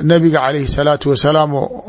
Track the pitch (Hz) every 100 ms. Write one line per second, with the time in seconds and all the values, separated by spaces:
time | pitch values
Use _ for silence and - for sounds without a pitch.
0 | 151 170 160 151 131 147 131 - 147 147
1 | 143 135 147 156 151 139 - -